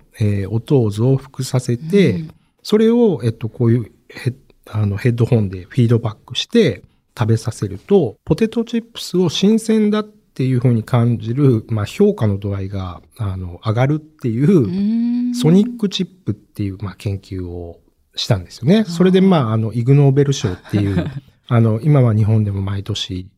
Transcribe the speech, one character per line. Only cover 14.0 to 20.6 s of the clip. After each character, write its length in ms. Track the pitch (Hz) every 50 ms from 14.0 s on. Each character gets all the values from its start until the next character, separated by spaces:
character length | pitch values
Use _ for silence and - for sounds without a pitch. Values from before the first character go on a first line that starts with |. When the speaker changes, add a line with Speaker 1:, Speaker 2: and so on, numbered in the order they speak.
Speaker 1:
て 280 | 156 - _ _ - 120
い 140 | 110 120 147
う、 180 | 165 208 156
Speaker 2:
う 680 | 110 95 175 196 202 214 226 233 233 240 240 247 247 247
ん。 40 | 240
Speaker 1:
ソ 160 | 247 247 156
ニ 160 | 175 196 214
ッ 120 | 240 240 -
ク 120 | 208 190
チ 140 | - - 180
ッ 40 | - _ _ _
プ 80 | -
っ 20 | 101
て 280 | - _ _ _ -
い 80 | 104 98
う、 80 | 92 -
ま 100 | 104 95
あ、 20 | -
研 220 | - - 101 98 92
究 280 | - - 98 92 90
を 340 | 87 87 87 85 85 82 - _ _ _ _ _ _ _
し 140 | - - -
た 80 | 104
ん 80 | 92 85
で 60 | -
す 100 | - -
よ 40 | 113
ね。 120 | 139 202 226
Speaker 2:
あ 20 |
ー。 20 | 214
Speaker 1:
そ 180 | 180 170 170 180
れ 60 | 190
で、 100 | 180 190
ま 280 | 190 190 180 151 123 110
あ、 40 |
あ 40 | 110 113
の、 160 | 110 110 98
イ 80 | 123
グ・ 120 | 117 131 139
ノ 140 | 143 139 139
ー 40 |
ベ 120 | 135 143 139
ル 80 | 143
賞 200 | 139 - - 98
っ 60 | 90 -